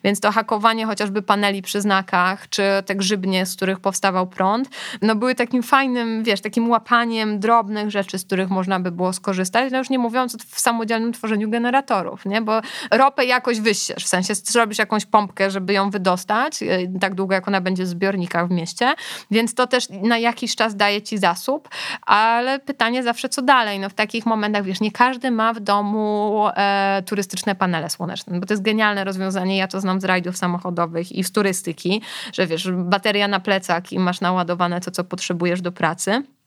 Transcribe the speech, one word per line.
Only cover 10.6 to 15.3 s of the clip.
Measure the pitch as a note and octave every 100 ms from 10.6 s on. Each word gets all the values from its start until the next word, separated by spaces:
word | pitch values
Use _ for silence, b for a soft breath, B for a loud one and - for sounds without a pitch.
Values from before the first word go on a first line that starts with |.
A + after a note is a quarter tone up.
samodzielnym | B3 A#3 A3 A3+ A#3
tworzeniu | A#3 A3 G#3+ G#3+
generatorów, | A#3 A#3+ C4+ C#4 G#3 E3+ - G3
nie? | G#3+
Bo | G#3+ A3 A3 B B3+
ropę | A3+ C4+ C#4
jakoś | B3 B3 B3 A3
wyssiesz, | G#3+ G3+ - -
w | -
sensie | F3+ F#3
zrobisz | G3+ - A#3+ A3 G#3+
jakąś | G#3+ G#3+ -
pompkę, | G#3+ G3